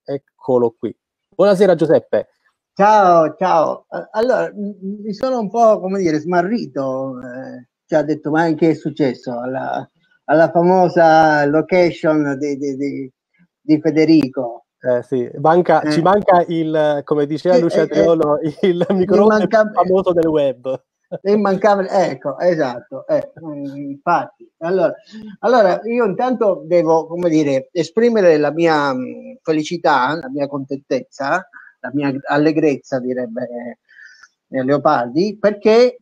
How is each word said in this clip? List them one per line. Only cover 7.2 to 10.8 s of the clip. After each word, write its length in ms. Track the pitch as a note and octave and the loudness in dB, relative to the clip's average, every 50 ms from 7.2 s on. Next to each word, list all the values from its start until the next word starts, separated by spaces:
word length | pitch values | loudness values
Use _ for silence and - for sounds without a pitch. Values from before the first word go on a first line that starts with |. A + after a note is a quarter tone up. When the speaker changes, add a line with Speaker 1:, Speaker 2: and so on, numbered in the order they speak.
| B2+ B2 B2 C3 C3 B2+ B2 B2+ B2 _ _ _ _ | -14 -14 -14 -14 -14 -16 -16 -18 -20 _ _ _ _
Speaker 2:
ci 100 | _ E3+ | _ -2
ha 80 | D3+ D3 | 0 0
detto, 260 | D3+ D3+ D3+ - D3 | 0 -4 -4 -4 -2
ma 180 | D3+ D#3+ E3+ E3+ D#3 | 0 0 0 0 0
che 160 | D3+ F3 E3 | 2 2 0
è 40 | D3+ | 0
successo 640 | D#3 - D#3+ - - D3 B2+ A#2+ - - C3 A#2+ | 0 -4 -8 -4 -2 -2 -2 -2 -4 -8 -10 -8
alla, 500 | A#2 B2 B2+ C3 C3 C3 C3 B2 C3 C3 - _ _ _ _ _ _ _ | -8 -8 -8 -8 -8 -8 -6 -8 -8 -8 -12 _ _ _ _ _ _ _
alla 240 | - D3 D#3+ E3 D3 | 0 2 2 2 4
famosa 960 | - E3+ F3 F3+ F#3 F#3 | 2 2 2 4 4 4